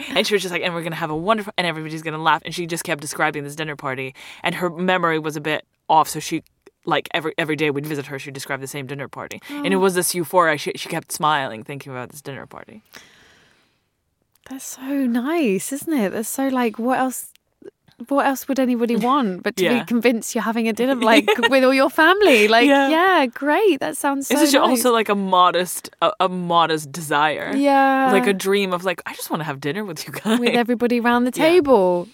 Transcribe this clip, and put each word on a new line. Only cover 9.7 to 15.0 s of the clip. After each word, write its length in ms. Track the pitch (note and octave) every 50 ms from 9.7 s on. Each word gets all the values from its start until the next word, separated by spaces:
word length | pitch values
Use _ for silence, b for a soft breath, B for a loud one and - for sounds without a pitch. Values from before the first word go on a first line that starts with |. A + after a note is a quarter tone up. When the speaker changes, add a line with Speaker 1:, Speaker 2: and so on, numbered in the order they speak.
| G3
Speaker 1:
Oh. 40 | F#3+
Speaker 2:
was 140 | F#3 G3 F3+
this 200 | F3+ F3 - -
euphoria. 420 | F3 E3 - - F3+ F3 D#3+ D3+ C#3+
She, 140 | - F#3 -
she 120 | - - -
kept 240 | F3 E3 - -
smiling, 520 | - - E3 D3+ D3+ C#3+ C3+ A#2+ A2 A2 -
thinking 260 | - C#3+ C3+ - C#3
about 180 | C3 B2+ B2 -
this 120 | - D3
dinner 240 | - C#3+ C3+ - -
party. 360 | B2 - - - _ - G#3+ _ b b b b b b b b b b b b b b b b b b b b _ _ _ _ _ _ _ _ _ _ _ _ -
Speaker 1:
That's 140 | C4 C4+ -
so 160 | - - - C4 C4 C#4+ C#4